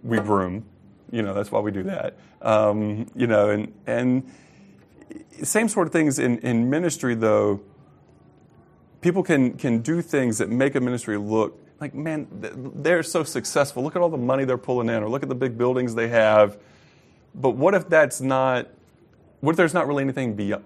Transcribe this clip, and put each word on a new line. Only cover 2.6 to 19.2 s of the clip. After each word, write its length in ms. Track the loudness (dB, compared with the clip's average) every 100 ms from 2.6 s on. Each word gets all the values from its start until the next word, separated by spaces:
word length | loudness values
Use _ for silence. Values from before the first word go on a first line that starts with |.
| 2 2 -2 -4 -8 -4
you 100 | 0
know, 240 | 2 2
and, 240 | 0 -4 -10 -6
and 440 | -2 0 0 -2 -16 -20 -20 -20 -20 _ -20 -20 -20 -20 -12
same 260 | -2 0 0
sort 200 | 0 0
of 40 |
things 260 | 2 2 2
in, 200 | 0 0
in 320 | 0 0 2
ministry, 440 | 0 -2 -2 -2
though. 460 | 0 2 4 2 0 -6 -20 -20 _ _ _ -20 _ _ _ _ _ _ -4
People 220 | -2 0
can, 320 | 2 2 2
can 260 | 0 -2 -2
do 220 | 0 -4
things 360 | -2 0 0 -2
that 120 | -2
make 240 | 0 0
a 60 | 0
ministry 360 | -2 -4 -4 -6
look 420 | -2 0 0 -4 -20 -16
like, 140 | -14
"Man, 320 | -10 -8 -8 -8 -12
th-, 100 | -14
they're 480 | -12 -14 -6 0 0
so 220 | 0 -2
successful. 580 | -2 -4 -2 0 0 -2
Look 140 | -4 0
at 60 |
all 80 | 0
the 80 | 0
money 260 | 0 0
they're 140 | 0 -2
pulling 320 | -2 -2 0
in, 120 | -2
or 60 | -2
look 140 | -4
at 80 | -4
the 40 |
big 220 | -4 -4 0
buildings 380 | 0 2 -2
they 140 | -2 2
have." 500 | 4 6 8 6 4 -20 _ _ _ _ _ _
But 180 | -4 -2
what 220 | 2 2
if 140 | 2 2
that's 320 | 4 4 0
not, 480 | -2 0 2 0 -4 -14 _ _ _ _